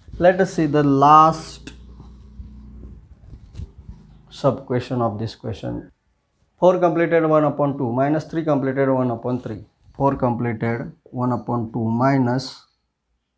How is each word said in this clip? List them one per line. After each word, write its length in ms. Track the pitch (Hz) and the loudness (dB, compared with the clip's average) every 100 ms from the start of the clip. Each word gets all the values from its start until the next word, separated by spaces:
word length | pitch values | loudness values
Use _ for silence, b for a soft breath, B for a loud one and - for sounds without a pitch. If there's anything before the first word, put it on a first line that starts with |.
| - - | -16 2
Let 240 | 175 185 | 4 4
us 140 | 185 | 2
see 120 | - 156 | 2 2
the 180 | 147 | 4
last 880 | 147 139 143 151 160 170 - - - - - - - - - - - - - - - - - - - - - - - - - - - - - | 4 6 8 8 8 4 -6 -16 -18 -18 -20 -20 -20 -20 -20 -18 -18 -18 -20 -18 -18 -20 -20 -20 -20 -20 -18 -16 -16 -16 -20 -20 -20 -20 -20
sub 360 | - 139 - | -4 -2 -2
question 380 | - 123 123 123 | -4 -6 -4 -2
of 160 | 117 104 | -2 -4
this 160 | 110 | -8
question. 560 | - 120 104 123 120 - _ _ _ _ _ _ _ | -10 -10 -10 -8 -10 -12 _ _ _ _ _ _ _
Four 180 | 175 180 | 2 4
completed 480 | 175 160 170 165 160 | 2 2 0 2 2
one 160 | 151 | 2
upon 340 | 151 135 143 135 | 2 0 -2 -2
two 140 | 131 | -2
minus 360 | 123 139 156 151 | 0 0 0 -4
three 180 | 165 | -6
completed 440 | 156 139 131 131 135 | -2 0 0 0 0
one 220 | 131 127 | 0 0
upon 300 | 117 123 123 | -2 -4 -6
three. 240 | 123 107 - _ _ - | -6 -12 -14 _ _ -4
Four 180 | 139 | -2
completed 800 | 139 127 117 120 110 117 117 170 - | 0 -2 -2 -4 -4 -4 -4 -8 -16
one 300 | _ 127 123 | _ -6 -4
upon 400 | 123 - 120 113 | -4 -4 -6 -4
two 120 | 123 | -4
minus 800 | 113 113 131 139 123 127 135 - _ _ _ _ _ _ _ | -2 0 2 2 2 -2 -4 -12 _ _ _ _ _ _ _